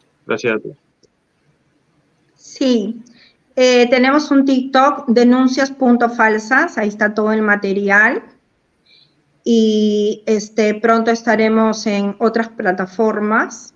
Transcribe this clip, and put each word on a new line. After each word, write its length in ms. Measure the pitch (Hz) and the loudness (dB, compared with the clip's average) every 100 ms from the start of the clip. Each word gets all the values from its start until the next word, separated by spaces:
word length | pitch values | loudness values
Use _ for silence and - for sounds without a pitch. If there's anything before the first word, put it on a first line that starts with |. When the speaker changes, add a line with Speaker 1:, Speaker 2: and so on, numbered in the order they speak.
| _ _ - | _ _ -10
Speaker 1:
Gracias 300 | 113 120 107 | -6 -4 -4
a 20 | |
ti. 100 | - - _ _ _ _ _ _ _ _ _ _ _ _ _ _ _ | -8 -18 _ _ _ _ _ _ _ _ _ _ _ _ _ _ _
Speaker 2:
Sí, 680 | _ - - 262 233 202 233 - _ _ _ _ - | _ -20 -4 0 0 -2 -10 -16 _ _ _ _ 0
eh, 320 | 254 247 240 | 2 4 2
tenemos 420 | 254 262 294 294 | 2 2 0 2
un 140 | 277 | 0
TikTok, 600 | 269 262 - 262 269 - - | 2 0 0 2 2 0 0
denuncias 640 | 226 240 254 262 254 269 | 2 4 4 2 0 -4
punto 400 | 269 254 240 233 | 0 2 2 0
falsas, 680 | - 220 214 214 262 339 247 | 0 0 0 0 0 0 -4
ahí 120 | 214 | -6
está 260 | 208 214 | -2 -4
todo 180 | 214 214 | -2 -2
el 80 | 220 | 0
material. 840 | 214 202 196 196 202 202 220 392 - _ _ _ _ _ _ _ _ _ _ _ | 0 -2 -2 -4 0 2 2 0 -10 _ _ _ _ _ _ _ _ _ _ _
Y, 800 | - 226 220 214 214 208 208 214 - | 0 2 2 2 0 0 -2 -4 -4
este, 480 | 214 208 - 214 | -4 -4 -2 -2
pronto 360 | 214 226 226 226 | 0 0 0 0
estaremos 760 | 226 240 214 220 220 220 214 226 | -2 -2 0 2 2 0 -2 -4
en 300 | 202 202 196 | -4 -4 -2
otras 320 | 226 226 226 | -2 -2 -6
plataformas. 1200 | - 202 185 185 - 220 208 208 226 370 - - | -6 -4 -4 -6 -2 -2 -2 -2 -2 -2 -8 -20